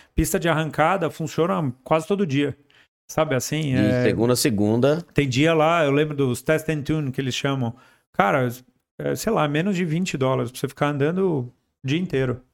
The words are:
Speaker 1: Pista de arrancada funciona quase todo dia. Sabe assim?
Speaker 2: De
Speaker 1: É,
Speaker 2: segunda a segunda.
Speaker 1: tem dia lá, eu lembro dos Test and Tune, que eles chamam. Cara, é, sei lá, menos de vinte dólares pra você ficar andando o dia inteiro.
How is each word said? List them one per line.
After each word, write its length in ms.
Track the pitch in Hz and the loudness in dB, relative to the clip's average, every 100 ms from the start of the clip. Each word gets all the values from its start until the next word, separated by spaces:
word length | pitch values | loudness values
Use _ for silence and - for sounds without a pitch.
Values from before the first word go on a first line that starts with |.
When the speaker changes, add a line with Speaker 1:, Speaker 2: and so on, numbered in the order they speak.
| - | -6
Speaker 1:
Pista 240 | - 156 190 | -2 0 0
de 80 | 170 | 2
arrancada 600 | 151 156 127 160 190 156 | 0 0 2 2 2 -2
funciona 640 | - 156 - 170 190 139 - | -4 -6 0 0 0 -2 -4
quase 220 | - 160 156 | 0 0 0
todo 200 | 202 180 | -2 0
dia. 300 | 135 143 - _ _ _ _ - | 0 0 -4 _ _ _ _ -6
Sabe 240 | - 156 | -2 0
assim? 380 | 127 - 151 147 | 0 -2 -4 0
Speaker 2:
De 20 | 127 | 2
Speaker 1:
É, 280 | 127 127 | 2 2
Speaker 2:
segunda 280 | 123 90 117 | 0 2 2
a 20 | 123 | 2
segunda. 680 | 151 101 104 117 135 160 - | 2 2 2 4 4 2 -2
Speaker 1:
tem 160 | - 143 | -2 0
dia 240 | 120 160 | 2 2
lá, 320 | 160 156 170 | 4 2 2
eu 60 | 143 | 2
lembro 260 | 143 156 139 | 2 0 0
dos 260 | 131 120 | 0 0
Test 260 | - 156 156 | 0 0 0
and 140 | 151 | -4
Tune, 280 | 143 156 139 | -2 -2 -2
que 100 | 131 | -4
eles 140 | 135 | -4
chamam. 400 | - 139 135 117 - _ _ _ | -2 -2 -2 -2 -6 _ _ _
Cara, 360 | - 196 151 123 120 - _ _ - | 0 2 0 -2 -6 -16 _ _ -8
é, 160 | 147 139 | -6 -4
sei 160 | 220 | -2
lá, 160 | 190 151 | 0 0
menos 260 | 147 196 175 | 0 -2 -2
de 80 | |
vinte 320 | 175 160 185 151 | -2 -2 -4 -2
dólares 340 | 131 131 120 | 0 0 -4
pra 80 | - | -6
você 80 | 135 | -10
ficar 200 | - 147 | -2 -2
andando 380 | 147 147 180 190 | 0 -2 0 0
o 240 | 147 123 - _ _ | -2 -6 -12 _ _
dia 140 | 131 160 | -4 -2
inteiro. 420 | 185 135 131 120 - | -2 -2 -2 -4 -10